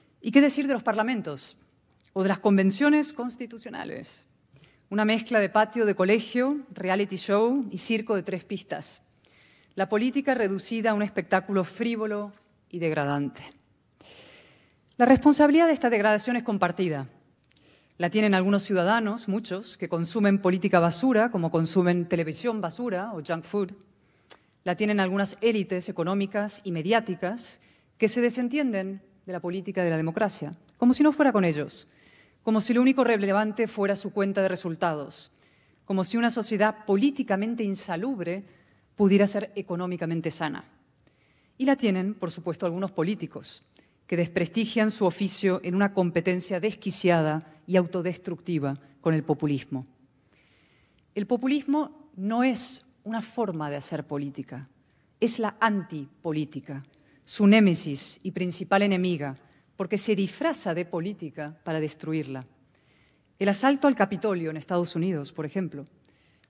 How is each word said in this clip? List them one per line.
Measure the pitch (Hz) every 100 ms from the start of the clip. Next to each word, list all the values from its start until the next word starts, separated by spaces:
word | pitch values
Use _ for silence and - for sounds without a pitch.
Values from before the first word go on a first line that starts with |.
| _ _
¿Y | 226
qué | 277
decir | 285 285 277
de |
los | 240
parlamentos? | - 214 220 240 165 139 - - _ _ _ _ _
¿O | 196
de | 190
las | 190
convenciones | 214 196 190 196 294 302 294
constitucionales? | - 240 - 233 233 240 - - - - - _ _ _ _ - _ _
Una | 202
mezcla | 214 220 226 226
de | 202
patio | 214 220 240 214
de |
colegio, | 196 185 220 226 247 262 294 -
reality | - 180 190 208 190
show | - 202 233 277 220
y | 185
circo | - 220 226 202
de |
tres | 180 180
pistas. | - 196 - 151 - - _ _ _ _ _ _ _ -
La | 190
política | 214 247 285 277
reducida | 254 202 196 - 226 220
a |
un | 208
espectáculo | 208 202 170 190 190 196
frívolo | 175 - 233 226 214 208 208 - _ _ _
y | 175
degradante. | 165 151 143 143 143 - - - _ _ _ _ - - - - - _ _ _ _ -
La | 247
responsabilidad | 254 294 285 294 311 330
de |
esta | 294 240
degradación | 226 214 208 247
es | 240
compartida. | 240 202 175 170 180 147 131 - _ _ _ _ _ _ _ -
La | 175
tienen | 214 214
algunos | 190 185 202
ciudadanos, | 196 190 175 226 214 233 -
muchos, | 202 220 185 - -
que | 170
consumen | 170 165 226 202 196
política | 190 185 196 180
basura, | 170 165 262 220 233
como | 208 165
consumen | 165 165 190 175 175 170
televisión | 170 160 151 240 220
basura | 170 196 247 180 220
o | 185
junk | 147 165
food. | - 202 185 196 _ _ _ _ _ - _ _
La | 185
tienen | 175 214 208
algunas | 190 196 196 -
élites | 233 220 180 185 190
económicas | 190 165 196 196 208 208 -
y | 196
mediáticas | 170 165 226 226 175 180 233 - - _ _ _ _
que | 220
se | 247
desentienden | 240 233 240 285 269 196 190 196 - _ -
de |
la | 180
política | 175 185 185 190
de | 175
la | 160
democracia, | 160 165 214 - 147 - _ _
como | 247
si | 254
no | 302
fuera | 302 277
con | 208
ellos, | 175 147 135 - - _ _ _ _ _
como | - 220
si | 208
lo | 240
único | 254 269
relevante | 240 220 196 196 214 208 220
fuera | 214 196
su | 196 196
cuenta | 208 196 196
de | 190
resultados, | 180 180 165 175 151 139 - - _ _ _ _ _
como | - 190
si | 185 233
una | 233
sociedad | 233 214 208 214 214 -
políticamente | 196 285 277 - 190 220 233
insalubre | 208 190 - 170 247 240 170 190 - _ _ _ _ -
pudiera | 202 196 196
ser | 202 220 202
económicamente | - 175 180 175 165 165 160
sana. | - 156 - - _ _ _ _ _ _ _ _ -
Y | 262
la | 269
tienen, | 220 185 190
por | 214 175
supuesto, | 175 170 165
algunos | 180 175 190
políticos, | 190 165 214 147 - - - _ _ _ _ -
que | 170
desprestigian | 170 185 170 226 220 233 214
su | 214
oficio | 190 - 196 - 196 180
en | 180
una | 185 202
competencia | 196 175 165 175 180 175 180
desquiciada | 208 - 196 - 185 170 156 156 - -
y | - 185
autodestructiva | 170 185 170 170 - 165 - 165 139 139 - _
con | 165
el | 160
populismo. | 156 143 151 139 - 131 117 _ _ _ _ _ _ _ _ _ _ _ _
El | 208 202
populismo | 240 262 285 269 294 294 - - 185
no | 196 226
es | 262 233 - - - _
una | 214 226
forma | 220 - 208 165 151
de | 143
hacer | - 151 143
política, | 143 143 139 - 131 139 _ _ _ _ _
es | 226 233
la | 214 -
antipolítica, | 220 202 165 156 139 _ 170 156 151 135 - 139 - _ _ _
su | - - 202
némesis | 220 202 160 156 139 - -
y | 190
principal | 170 180 170 180 196
enemiga, | 202 185 180 160 143 135 _ _ _ -
porque | 180 202
se | 226 208
disfraza | 190 - 320 294 196
de | 165
política | 170 175 175 208 156 156 151 160
para | - 160
destruirla. | 156 - 156 160 135 131 127 _ _ _ _ _ _ _ _ _
El | 202
asalto | 196 262 277 285
al |
Capitolio | 247 196 196 220 180 160
en | 156
Estados | - 180 170 165
Unidos, | 180 165 139
por | - 151
ejemplo, | 196 180 143 - _ _ _ _ _